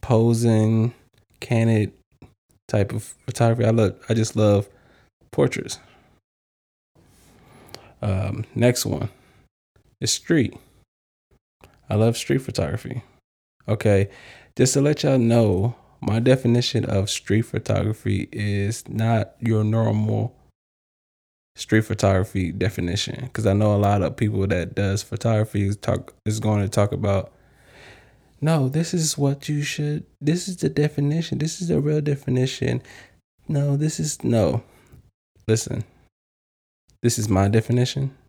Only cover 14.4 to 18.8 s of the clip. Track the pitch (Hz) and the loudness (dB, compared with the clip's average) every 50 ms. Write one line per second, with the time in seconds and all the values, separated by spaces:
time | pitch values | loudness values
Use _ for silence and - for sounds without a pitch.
14.4 | - _ _ - 131 131 - 143 139 147 151 - - 147 135 131 117 117 117 120 | -20 _ _ 2 2 2 4 2 2 2 0 0 0 0 2 2 4 4 4 4
15.4 | 113 104 92 92 98 120 123 - _ _ _ _ - - 104 117 117 123 131 135 | 4 4 2 2 0 -2 -4 -6 _ _ _ _ -4 -2 -2 2 4 4 4 4
16.4 | - 127 117 120 123 - - 117 107 - - 98 95 - - - _ - 101 110 | 4 2 2 2 2 0 -2 -2 -2 0 0 -2 -2 -2 -4 -8 _ 0 0 0
17.4 | 113 - - 110 - - 107 98 - 107 107 - - 107 101 98 101 - - 110 | 0 -2 -6 -8 -4 -2 -2 -2 0 -2 -4 -4 -4 -4 -2 -2 -4 -6 -8 -6
18.4 | 104 104 101 101 98 101 113 - | -4 -4 -2 -2 -2 -4 -4 -6